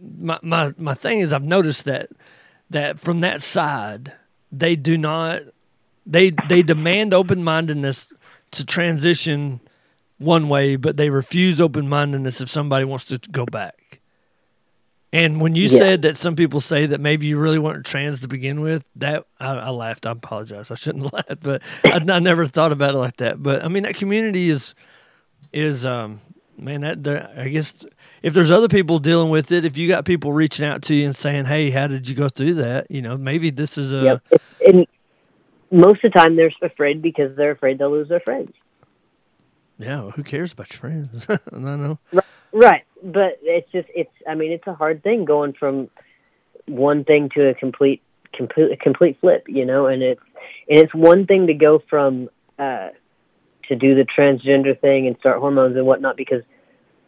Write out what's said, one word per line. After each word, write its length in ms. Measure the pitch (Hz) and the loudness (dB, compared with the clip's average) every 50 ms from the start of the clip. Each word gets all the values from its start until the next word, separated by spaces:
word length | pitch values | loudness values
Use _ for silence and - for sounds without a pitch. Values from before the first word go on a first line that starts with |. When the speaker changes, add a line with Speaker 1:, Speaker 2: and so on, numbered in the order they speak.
| 180 - - 165 | -20 -20 -16 -10
Speaker 1:
my, 200 | 170 165 165 - | -8 -8 -8 -8
my, 320 | - 165 165 165 156 139 - | -4 -4 -2 -2 -2 -2 -6
my 160 | - 165 143 - | -8 -8 -8 -8
thing 260 | - - 247 226 214 | -6 -4 -4 -2 -2
is 120 | 180 151 | 0 -2
I've 120 | 147 139 139 | -2 -4 -2
noticed 420 | 156 180 196 170 156 135 - - | 0 2 2 2 0 -2 -4 -6
that, 240 | 143 127 - - - - _ _ _ _ _ _ _ _ _ _ _ | -6 -6 -6 -8 -12 -16 _ _ _ _ _ _ _ _ _ _ _
that 300 | - 147 147 147 156 151 | -6 -4 -4 -4 -8 -8
from 220 | - 170 170 170 | -6 -6 -4 -2
that 200 | 175 185 - - | -2 -4 -4 -6
side, 720 | - - - 185 156 147 143 120 104 107 104 107 131 143 - _ _ _ _ _ _ _ | -8 -4 -2 -2 -2 -2 -4 -6 -8 -10 -12 -14 -18 -20 -20 _ _ _ _ _ _ _
they 240 | - 135 170 170 170 | -6 -2 0 0 0
do 220 | 147 131 165 165 | 0 0 0 0
not, 440 | 160 151 151 160 165 165 160 170 - 143 - _ _ _ _ _ _ _ _ _ _ _ | 0 -2 -4 -4 -4 -6 -6 -8 -8 -12 -16 _ _ _ _ _ _ _ _ _ _ _
they, 260 | - 156 175 190 190 156 - - 151 | 0 4 4 4 4 2 -2 -2 4
they 140 | 180 175 170 | 4 4 4
demand 500 | 151 160 151 156 170 185 208 220 208 190 | 4 0 0 0 0 0 0 2 2 2
open-mindedness 1000 | 185 190 180 196 185 170 165 160 160 165 156 151 143 139 135 127 - - - - _ _ _ _ _ _ _ | 2 2 2 -2 -2 0 -2 -2 -2 -2 -2 -4 -4 -4 -4 -4 -6 -10 -14 -20 _ _ _ _ _ _ _
to 140 | - - 139 | -12 -12 -8
transition 960 | - - 180 175 170 165 143 151 175 165 - - 170 147 143 143 143 127 120 - _ _ _ _ _ _ _ _ _ _ | -6 -4 -2 0 0 -2 0 2 2 2 2 0 -4 -4 -4 -4 -8 -10 -12 -16 _ _ _ _ _ _ _ _ _ _
one 320 | _ 139 165 175 165 151 147 | _ 0 2 2 2 2 2
way, 260 | 143 139 139 139 139 | 0 0 2 0 0
but 220 | 131 123 156 147 | -2 -2 -2 0
they 120 | 147 151 147 | 0 0 0
refuse 520 | 139 135 131 - - 180 185 185 165 147 | 0 -2 -4 -2 0 0 2 2 2 2
open-mindedness 800 | 170 151 123 151 143 139 143 147 143 143 139 135 131 131 127 - | 0 0 0 -4 -4 -2 -2 -2 -2 -2 -4 -4 -6 -6 -8 -8
if 80 | 131 - | -8 -6
somebody 340 | - 147 147 143 139 135 135 | -6 -6 -2 -2 -2 -2 -2
wants 220 | 135 135 127 - | -4 -6 -10 -8
to 140 | - 139 127 - - | -10 -10 -10 -10 -10
go 140 | 151 135 123 | -8 -8 -6
back. 560 | 110 - 110 95 80 - _ _ _ - _ _ _ _ _ _ _ _ _ _ _ _ _ _ _ _ _ _ _ _ _ _ _ 151 | -6 -8 -10 -10 -12 -14 _ _ _ -20 _ _ _ _ _ _ _ _ _ _ _ _ _ _ _ _ _ _ _ _ _ _ _ 0
And 260 | 165 170 156 151 156 | 0 0 0 0 0
when 160 | 160 165 165 | 0 0 2
you 80 | 165 196 - | 2 4 6
Speaker 2:
Yeah. 80 | 254 | 6
Speaker 1:
said 240 | 233 202 190 190 170 | 6 6 6 4 2
that 160 | 147 156 151 | 0 -2 -2
some 180 | - 160 175 160 | -2 -4 -4 0
people 240 | 151 170 139 135 147 | 0 0 0 0 -4
say 260 | - - 160 147 156 | -4 -2 0 0 0
that 120 | 143 147 139 | 0 -2 -2
maybe 260 | 143 147 156 151 147 | 0 -2 -2 0 -2
you 140 | 151 151 147 | -2 -2 0
really 200 | 156 160 156 156 | 0 0 0 0
weren't 260 | 151 156 156 143 123 | -2 -4 -6 -8 -10
trans 340 | - - 135 143 147 143 123 | -8 -6 -6 -6 -6 -8 -10
to 80 | 127 | -10
begin 320 | 117 127 127 131 139 143 151 | -10 -10 -8 -8 -8 -6 -6
with, 240 | 151 160 160 156 - _ _ | -4 -4 -4 -6 -8 _ _
that 280 | 123 139 143 151 151 - _ _ _ | -8 -6 -6 -6 -6 -8 _ _ _
I, 160 | 131 135 135 | -10 -8 -8
I 140 | 123 117 131 | -8 -8 -8
laughed. 360 | 127 120 113 113 113 - - | -8 -8 -8 -10 -10 -10 -8
I 60 | 113 | -10
apologize. 600 | 117 117 - - 110 104 110 107 104 101 104 - | -10 -10 -12 -12 -12 -12 -12 -14 -16 -18 -14 -14
I 40 | 117 | -14
shouldn't 280 | - - 139 - 135 135 | -10 -8 -8 -8 -8 -8
<laughs> 80 | 131 | -8
have 20 | - | -8
laughed, 280 | - - - - 156 | -10 -10 -10 -14 -8
but 200 | 156 143 135 - - - - - - | -6 -6 -6 -6 -8 -14 -8 -2 -2
I, 160 | - - 175 156 185 185 | 0 0 0 -2 0 -2
I 40 | 175 | 0
never 260 | 170 185 175 165 165 | 0 0 0 0 -2
thought 280 | 131 - 160 160 160 147 | -2 -2 -2 0 0 0
about 220 | 139 143 139 139 | -2 -2 -2 -2
it 20 | |
like 200 | 135 123 123 - | -4 -6 -6 -6
that. 240 | - 123 117 - - | -6 -6 -6 -6 -4
But, 220 | 143 139 139 - - | -4 -4 -4 -4 -4
I 60 | 165 | -4
mean, 140 | 185 196 202 | -4 -4 -6
that 120 | - 190 | -6 -8
community 540 | - 202 196 208 220 226 214 190 180 180 165 | -6 -4 -2 -2 -2 -2 -2 -2 -2 0 0
is, 260 | 151 131 - - - _ _ _ _ _ _ _ _ _ _ _ _ _ 143 _ - | -2 -2 -6 -10 -16 _ _ _ _ _ _ _ _ _ _ _ _ _ _ _ -8
is, 320 | 151 151 151 139 120 123 | -4 -4 -4 -4 -4 -6
um, 340 | 127 123 120 110 107 107 107 - _ - _ _ _ _ | -6 -6 -8 -8 -12 -14 -18 -20 _ -20 _ _ _ _
man, 240 | - - 135 147 143 | -16 -14 -12 -10 -8
that, 220 | 143 156 - - 139 | -8 -8 -8 -6 -6
the, 260 | 147 143 - - 101 - 120 | -6 -6 -6 -8 -12 -14 -12
I 80 | 127 | -10
guess 380 | 131 147 156 147 - - - - - _ _ _ _ _ _ - | -6 -6 -6 -6 -6 -12 -16 -20 -20 _ _ _ _ _ _ -6
if 100 | 160 147 | 0 2
there's 180 | 185 165 156 | 2 4 6
other 160 | 175 214 233 | 6 4 4
people 320 | 190 - 196 180 151 170 156 | 4 2 2 2 2 0 0
dealing 300 | 139 160 170 170 165 160 | 2 2 2 2 2 2
with 240 | 156 156 147 - 170 | 0 0 0 0 -2
it, 100 | 175 160 | 0 0
if 140 | 156 131 | -2 -4
you 100 | 151 170 | -2 0
got 160 | 170 185 - - | 0 0 0 0
people 300 | 185 175 151 135 147 143 | 0 -2 -2 -2 -2 0
reaching 320 | 156 156 147 - - 151 | 0 0 0 0 -4 -4
out 160 | 147 139 143 - | -6 -6 -6 -2
to 100 | - 151 | 0 0
you 120 | 147 143 | 0 0
and 100 | 143 131 | 0 -4
saying, 300 | - - 143 143 143 135 | -4 -4 -4 -2 -2 -2
"Hey, 240 | 127 147 156 151 139 | -2 0 0 0 0
how 180 | 127 135 139 | 0 -2 -2
did 220 | 143 135 131 127 127 | -2 -4 -6 -8 -8
you 60 | 131 | -4
go 120 | 127 143 | -2 -2
through 280 | 135 - - 135 165 175 | -2 -2 -2 -2 0 0
that?" 360 | 156 123 117 127 139 - - | 0 -2 -2 -4 -6 -6 -8
You 100 | - 135 | -10 -10
know, 160 | 120 113 127 | -8 -8 -8
maybe 340 | 135 135 131 147 170 160 160 | -8 -6 -4 -4 -2 -2 -2
this 260 | 135 135 151 - - | -2 -4 -6 -6 -6
is 160 | 151 139 131 139 | -6 -6 -4 -2
a 280 | 135 131 131 127 127 - _ | 2 2 2 2 2 0 _
Speaker 2:
Yep. 100 | - - - _ _ - 508 | 0 0 0 _ _ 4 8
And 200 | 392 370 370 339 - _ _ _ _ _ _ _ _ _ _ _ _ _ _ _ _ | 8 8 8 6 4 _ _ _ _ _ _ _ _ _ _ _ _ _ _ _ _
most 320 | 185 175 175 196 208 - - | 6 8 8 8 8 6 2
of 80 | 214 | 4
the 80 | - 180 | 6 6
time 160 | 165 165 165 | 6 6 6
they're 160 | 160 165 156 - - | 4 2 2 2 -2
afraid 400 | 180 160 - - 147 143 147 160 | -8 -8 -4 -2 0 0 0 -2
because 340 | 156 165 156 156 143 135 135 | -4 -4 -2 -2 -4 -2 -2
they're 140 | 139 147 147 | -2 0 0
afraid 260 | 143 - 143 131 135 | 0 0 0 -2 0
they'll 140 | 135 139 143 | 0 0 0
lose 180 | 147 151 147 147 | 0 -2 -2 -2
their 100 | 175 175 | -4 -4
friends. 300 | - - 262 269 - - _ _ _ _ _ _ _ _ _ _ _ _ _ _ _ _ _ _ _ _ _ _ _ _ _ | -2 -4 -6 -6 -8 -10 _ _ _ _ _ _ _ _ _ _ _ _ _ _ _ _ _ _ _ _ _ _ _ _ _
Speaker 1:
Yeah, 240 | - 107 127 143 143 | -14 -10 -10 -8 -8
well, 100 | 104 101 | -10 -10
who 120 | - 151 139 | -12 -12 -10
cares 300 | - 147 147 175 175 - | -8 -8 -8 -8 -8 -10
about 180 | - - - | -16 -18 -18
your 80 | - - | -18 -14
friends? 480 | - 135 160 156 147 123 113 117 - - | -12 -10 -10 -10 -10 -12 -14 -14 -6 -4
<laughs> 0 | |
I 280 | 208 - - - - | -4 -4 -6 -10 -14
know. 420 | 123 131 139 143 147 143 147 156 - _ _ | -12 -10 -8 -8 -6 -6 -6 -8 -10 _ _
Speaker 2:
Ri-, 100 | 170 185 - - _ _ _ _ - | 0 0 0 0 _ _ _ _ 4
right, 300 | 220 240 214 165 - - _ _ _ 185 | 6 8 8 8 4 -2 _ _ _ -16
but 360 | 185 165 202 196 180 135 - | -4 -2 0 0 0 -2 -4
it's 300 | 147 165 170 170 165 _ | -4 -2 -2 -2 -4 _
just, 160 | - 180 170 - - | -8 -8 -8 -6 -8
it's, 180 | 170 160 - _ _ - | -8 -8 -8 _ _ -12
I 80 | 160 156 | -8 -6
mean, 160 | 156 156 160 | -6 -4 -4
it's 160 | 170 165 - | -6 -8 -8
a 60 | 196 170 | -12 -6
hard 300 | 151 156 156 160 151 - | -4 -2 -2 -2 -2 -2
thing 220 | 202 240 226 170 | -2 -2 0 0
going 280 | 147 147 147 147 143 131 | 0 0 0 0 -2 -4
from 360 | - 147 139 135 135 123 - _ - _ _ _ _ _ _ _ _ _ _ _ - _ | -4 -4 -4 -4 -4 -6 -10 _ -20 _ _ _ _ _ _ _ _ _ _ _ -20 _
one 380 | - 143 123 135 143 147 147 131 | -10 -4 0 2 2 2 2 4
thing 260 | 160 151 147 147 135 - | 4 4 4 4 0 0
to 140 | 147 143 135 | 2 2 2
a 40 | 127 | 2
complete, 480 | - - 131 - - 143 139 135 - _ _ _ _ _ _ - | 0 -6 -8 -2 0 2 2 2 -2 _ _ _ _ _ _ -10
complete, 380 | - 127 - - 156 160 - | -10 -10 -4 0 2 2 2
a 60 | 139 | 0
complete 400 | - - 143 135 - 180 156 135 - | 0 0 -2 2 2 2 0 2 2
flip, 240 | - 180 151 - - | 2 2 2 2 -2
you 180 | - - 135 127 | -4 -4 -4 -2
know? 220 | 127 131 139 139 | 0 0 0 2
And 140 | 131 131 131 | 0 0 0
it's, 200 | 131 127 123 - _ _ _ - - - - - - - | 0 -2 -2 -4 _ _ _ -20 -20 -20 -20 -16 -2 6
and 100 | 151 156 | 8 8
it's 140 | 160 156 - | 8 8 6
one 340 | 160 165 170 175 196 190 | 6 8 8 8 8 6
thing 200 | 175 196 190 185 | 4 4 4 4
to 60 | 165 151 | 2 4
go 280 | 143 156 151 156 151 - _ | 4 6 6 6 4 2 _
from, 400 | 156 147 139 135 131 127 123 - - _ _ _ _ | -2 0 0 0 0 -2 -6 -10 -14 _ _ _ _
uh, 320 | - 139 139 123 101 95 - - _ _ _ _ _ _ _ _ _ _ _ _ _ - | -8 -8 -6 -6 -8 -10 -12 -16 _ _ _ _ _ _ _ _ _ _ _ _ _ -8
to 80 | - 135 | -6 -4
do 200 | 117 131 135 135 | 2 4 4 6
the 100 | 135 131 | 4 4
transgender 760 | - - - 143 143 135 120 - 135 139 139 135 139 127 - | 2 2 4 4 4 2 2 2 2 2 2 2 0 -2 2
thing 280 | - 139 139 135 131 | 2 2 2 2 2
and 100 | 127 120 - | -2 -4 0
start 200 | - 131 120 120 | 0 0 0 2
hormones 360 | 139 143 143 135 131 127 123 | 0 0 2 2 2 2 2
and 100 | 131 131 | 0 2
whatnot, 300 | 131 131 110 135 135 - | 2 2 2 0 -4 -6
because, 280 | - 131 - 135 120 117 _ _ _ _ _ _ _ _ _ _ _ _ | -6 -4 -4 -4 -4 -4 _ _ _ _ _ _ _ _ _ _ _ _